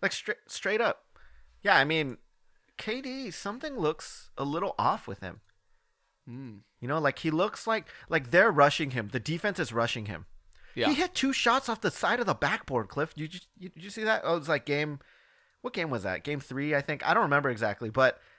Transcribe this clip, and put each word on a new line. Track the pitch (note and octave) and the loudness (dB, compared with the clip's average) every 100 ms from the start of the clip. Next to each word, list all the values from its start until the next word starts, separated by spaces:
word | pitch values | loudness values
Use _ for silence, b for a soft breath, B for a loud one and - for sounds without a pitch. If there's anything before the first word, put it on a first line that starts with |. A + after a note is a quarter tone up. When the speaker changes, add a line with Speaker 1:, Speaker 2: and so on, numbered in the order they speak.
Speaker 1:
Like, | G3 | -4
stra-, | - - - - | -4 -8 -10 -8
straight | - F#3+ G#3+ | -6 -2 0
up. | A3+ - _ - b b b b | 0 -2 _ -20 b b b b
Yeah, | G3 F3+ | 4 6
I | |
mean, | C#3+ D#3+ C#3+ A#2 _ _ _ _ _ - | 6 2 0 -6 _ _ _ _ _ -12
K | - A#3+ | -6 -6
D, | C4+ C4+ B3 | -6 -8 -8
something | E3 G3+ A#3 D#4 C4 | -6 -6 -6 -8 -2
looks | D#3 D#3+ - - - - | 0 0 -4 -10 -12 -6
a | |
little | C#3 D3+ F#3+ - | -4 -2 -2 0
off | A2+ G3+ - | 0 0 -4
with | G2+ | -10
him. | F#2 - _ _ _ _ _ _ _ _ - | -10 -12 _ _ _ _ _ _ _ _ -16
Speaker 2:
Mm. | B2 C3 G2+ - _ | -14 -14 -16 -20 _
Speaker 1:
You | A#2+ | -4
know, | D#3 | 0
like, | D3 - | 2 2
he | D#3+ | 0
looks | D#3 G#3 - - | 2 0 -2 -2
like, | A3 - B B | -2 -4 B B
like, | D#3+ B2 | -2 4
they're | E3+ A3+ | 6 6
rushing | D3+ C#3+ - C#3+ | 8 6 6 -2
him. | B2 G#2 | -2 -2
The | B2 | -4
defense | A2 E3 G#3 F#3+ | -4 -2 -2 -2
is | D3 | -2
rushing | A2+ A#2 A#2+ G#2 | 0 0 -2 -6
him. | E2 - - - - b b | -8 -12 -20 -20 -20 b b
Speaker 2:
Yeah. | A2+ | 2
Speaker 1:
He | |
hit | C4+ F4+ | 2 0
two | - C4+ | 0 0
shots | C4 A#3+ B3+ C4 | 2 4 2 2
off | A3 | -2
the | F#3+ | -2
side | - F3 A#3+ | 0 0 0
of | G#3 | 0
the | |
backboard, | C3 C#3+ G#3+ - B2+ A2 | 0 0 -2 -2 -4 -2
Cliff. | - D#3 - | -4 -4 -4
You, | D#3 | -10
you, | F3+ - - | -10 -18 -18
you, | F3+ | -18
did | D#3+ | -16
you | F#3+ | -14
see | G#3 | -4
that? | A3 A3 | 0 0
Oh, | D3 E3+ | 0 0
it | |
was, | D3 | 0
like, | D3 | -2
game, | - C#3+ D3+ C#3+ b b b b b b | 0 0 -2 -6 b b b b b b
what | B3 | -8
game | G#3 E3 | -4 -2
was | A#2+ | -2
that? | F#2 F#2 | -2 -4
Game | - D3 | -4 -6
three, | - C3 D3 C#3+ | -4 -4 0 0
I | |
think. | C#3+ D3 | 0 -2
I | - | 2
don't | F#3+ | 2
remember | F#3 C#3+ C#3 | 4 4 2
exactly, | A2+ A2 G2+ A2+ | 0 -2 -2 -4
but | A2 B2 - b | 4 4 4 b